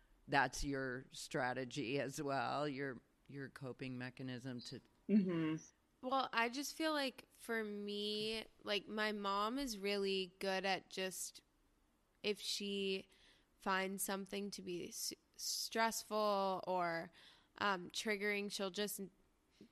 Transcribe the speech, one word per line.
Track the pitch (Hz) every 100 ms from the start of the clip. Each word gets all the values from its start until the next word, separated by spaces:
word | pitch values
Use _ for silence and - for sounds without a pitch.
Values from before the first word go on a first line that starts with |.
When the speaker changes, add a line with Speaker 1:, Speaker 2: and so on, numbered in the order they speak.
| - - -
Speaker 1:
that's | 143 131 -
your | 143 139 131 123 131
strategy | - - 156 127 127 123 143 113 139
as | 127 139
well, | 143 135 120 131 151
your, | 131 139 117 - _ -
your | 139 135
coping | - 135 120 135 123
mechanism | 127 127 131 123 131 123 -
to | 123 - _ -
Speaker 2:
Mm-hmm. | 208 185 170 160 156 - _ _ _
Speaker 3:
Well, | 254 269 247
I | 226 233
just | 254 277 -
feel | 320
like | 302 269 - - -
for | - 226
me, | 214 208 202 208 208 214 214 220 - -
like, | 208 208 -
my | 208 214
mom | 208 202 202 214 262
is | 277 208
really | 196 202 196 190 185 -
good | 196 190 190
at | 185 -
just, | - 185 - - - - _ _ _ _ _ _ _
if | 208 202
she | - - 202 202 196 190 - - - - _ _
finds | 202 190 190 196
something | - 196 196 202 202
to | 190
be | 185 175 190
s-, | - - - _ -
stressful | - - - 226 226 220 - 214 208 196 196 185 -
or, | 185 170 165 175 - - - _ -
um, | 208 185 175
triggering, | - 226 208 208 202 202
she'll | - 196
just | 185 208 - 190 - _ _ _ - 220